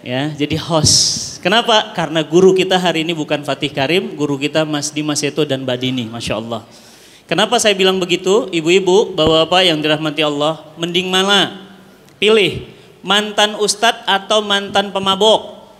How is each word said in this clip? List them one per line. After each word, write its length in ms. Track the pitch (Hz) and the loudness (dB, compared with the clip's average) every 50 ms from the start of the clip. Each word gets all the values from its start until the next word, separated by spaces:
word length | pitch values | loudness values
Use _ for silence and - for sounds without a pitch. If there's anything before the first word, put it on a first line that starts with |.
Ya, 320 | - 120 123 131 143 151 151 | -8 -4 -4 -4 -4 -4 -4
jadi 240 | 139 143 147 151 | -4 -4 -2 -2
host. 720 | 156 - - 170 160 151 - - - - - - - - - - - - | -4 -4 0 0 2 2 4 2 2 2 0 -2 -4 -8 -10 -12 -4 -2
Kenapa? 480 | 180 196 233 233 - 226 214 214 - - | 2 2 2 2 4 2 2 2 0 -6
Karena 320 | - 170 147 156 165 156 | -6 -6 -2 -2 -2 -2
guru 320 | 139 156 175 185 190 190 | 2 4 6 6 6 6
kita 240 | 190 180 185 190 185 | 4 2 2 0 0
hari 240 | 180 180 160 160 156 | 2 0 0 0 -2
ini 80 | 160 175 | -2 -4
bukan 320 | 156 147 143 151 147 143 | -4 -4 -4 -4 -4 -2
Fatih 240 | 135 135 - - 143 | -4 -6 -4 -4 -6
Karim, 480 | - 147 139 135 165 190 202 226 175 | -2 -2 -2 0 0 0 -2 -2 -6
guru 240 | 151 147 143 143 135 | -4 -4 -2 -2 -2
kita 240 | 139 147 143 156 156 | -4 -2 0 -2 -2
Mas 240 | 151 151 147 143 - | 0 -2 -6 -6 -6
Dimas 320 | - 147 151 151 147 143 | -6 -6 -4 -4 -4 -2
Seto 240 | - 143 143 165 151 | -4 -4 -2 -2 -2
dan 240 | 147 135 135 135 127 | -2 -2 -4 -4 -4
Mbak 80 | 127 | -6
Dini, 280 | 123 127 131 131 131 120 110 | -4 -4 -4 -4 -4 -6 -6
Masya 320 | 113 117 117 - 127 104 | -8 -10 -6 -6 -6 -6
Allah. 240 | 113 117 117 110 110 - - - - - - - - - - - _ - | -6 -6 -8 -10 -10 -14 -20 -20 -20 -20 -20 -20 -20 -20 -20 -20 _ -6
Kenapa 320 | 175 165 208 202 240 233 | -2 -2 0 0 0 0
saya 160 | - 220 202 | 2 0 0
bilang 240 | 185 190 190 190 190 | 2 2 2 2 0
begitu? 480 | 180 175 170 175 - 185 190 220 185 - | -2 -2 -2 -2 0 0 0 0 0 0
Ibu-ibu, 640 | - 170 156 160 175 196 190 175 180 202 226 - - | -4 -2 0 2 2 2 4 4 4 4 2 2 0
bapak-bapak 480 | - 156 160 160 160 160 160 180 180 190 180 | 0 2 4 4 4 2 4 2 2 4 4
yang 80 | 160 151 151 | 2 0 0
dirahmati 400 | 156 156 151 156 156 147 156 156 | 0 0 0 -2 -4 -2 0 -2
Allah, 480 | 151 147 143 147 151 160 156 - - - 165 | -2 0 0 -2 -2 -2 -4 -10 -20 -10 -8
mending 320 | 165 175 170 180 185 185 185 | -8 -2 -2 -2 -2 0 0
mana? 560 | 185 190 196 202 196 170 131 - - - - - - - - - - - - - | 0 2 4 4 2 2 0 -4 -12 -18 -20 -20 -20 -20 -20 -20 -20 -20 -20 -8
Pilih, 480 | _ - 208 220 226 196 165 - 120 - - - - - - - _ - | _ 2 4 4 4 2 0 -2 -6 -10 -12 -18 -20 -20 -20 -20 _ -4
mantan 560 | 175 196 208 214 214 208 208 208 208 214 - | -2 0 0 0 -2 0 0 0 0 0 -2
ustadz 480 | 208 196 - - 233 226 233 - - - | -4 -4 -2 0 0 0 0 0 -2 -2
atau 320 | 190 196 196 - 214 220 | -2 -2 0 0 0 0
mantan 480 | 214 208 202 196 202 196 190 202 196 202 | 2 0 -2 -2 -2 -2 -2 -2 -2 0
pemabok? 800 | 185 196 196 196 196 190 202 220 214 175 - - - - - - - | -4 -4 -2 -2 0 2 4 4 4 4 2 -4 -16 -18 -20 -20 -20